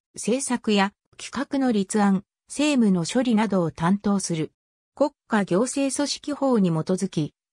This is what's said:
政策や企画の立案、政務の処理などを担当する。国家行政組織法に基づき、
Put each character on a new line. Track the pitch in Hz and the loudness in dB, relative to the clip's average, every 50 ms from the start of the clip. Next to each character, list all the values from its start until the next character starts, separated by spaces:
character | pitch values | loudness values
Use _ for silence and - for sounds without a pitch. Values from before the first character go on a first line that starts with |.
| _ _ - | _ _ -16
政 | - - 208 233 269 277 | -8 -4 -2 -2 -2 -2
策 | - 247 233 - 220 208 | -2 -4 -4 -2 0 2
や | 202 196 202 - _ _ _ _ - | 2 2 0 -2 _ _ _ _ -20
企 | - - - 226 285 - | -16 -10 -8 -6 -6 -4
画 | 294 277 | -2 0
の | 262 254 | 0 0
立 | 233 202 190 - - 214 | 0 0 0 0 0 2
案、 | 202 196 190 185 - _ _ _ _ - | 2 4 2 0 -2 _ _ _ _ -10
政 | - - 294 302 294 254 | -4 -2 0 2 2 4
務 | 226 202 | 4 4
の | 185 175 165 | 2 2 0
処 | - - 247 262 | 0 -2 0 0
理 | 254 226 | 2 2
な | 208 226 202 | 0 0 0
ど | 196 190 170 | 0 0 0
を | 156 | -2
担 | - - 160 170 202 202 | -2 -2 0 0 0 0
当 | - 208 202 190 | 0 0 -2 -2
す | - - 175 | -2 -4 -4
る。 | 160 151 - _ _ _ _ _ _ _ _ _ | -4 -6 -6 _ _ _ _ _ _ _ _ _
国 | - 277 294 - _ _ - | -2 -2 -2 -2 _ _ -2
家 | 233 214 196 | -2 0 0
行 | - 170 185 | 0 0 0
政 | 247 254 - 277 277 269 - | 0 0 -2 -2 -2 -2 -2
組 | - 285 277 | -2 -4 -4
織 | - - - 311 285 | -4 -6 -8 -8 -6
法 | - 277 269 247 220 | -2 0 2 2 2
に | 190 175 | 2 2
基 | 165 | 0
づ | 156 156 - 190 185 196 185 | 0 -2 -2 -2 -2 -4 -4
き、 | - 170 147 - - _ _ _ | -4 -4 -4 -4 -6 _ _ _